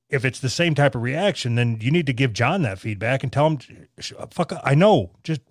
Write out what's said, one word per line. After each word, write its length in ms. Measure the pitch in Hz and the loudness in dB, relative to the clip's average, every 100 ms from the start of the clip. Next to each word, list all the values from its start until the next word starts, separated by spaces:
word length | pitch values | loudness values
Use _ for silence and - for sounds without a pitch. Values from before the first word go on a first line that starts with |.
| _ | _
If 140 | 139 | -2
it's 140 | 131 - | -2 -2
the 100 | 127 | -4
same 280 | - 170 143 | 0 0 2
type 180 | 143 | 2
of 80 | 120 | 2
reaction, 540 | 120 151 202 - 120 120 | -4 -2 -2 -2 -2 0
then 220 | 120 110 | 0 0
you 100 | 117 | 0
need 160 | 175 139 | 0 0
to 60 | |
give 220 | 117 135 | 0 0
John 280 | 101 120 190 | 0 0 0
that 160 | 123 95 | -2 -4
feedback 460 | 113 101 113 131 | -8 -4 -2 -2
and 80 | 123 | -2
tell 160 | 139 156 | 2 2
him, 100 | 147 - - - - | 0 -8 -20 -20 -16
"Sh-, 140 | - - - | -16 -14 -8
fuck, 220 | - 170 175 | -6 -6 -4
I 120 | 131 | 2
know. 360 | 143 208 170 90 _ | 4 6 4 0 _
Just 160 | - 156 - | -8 -8 -8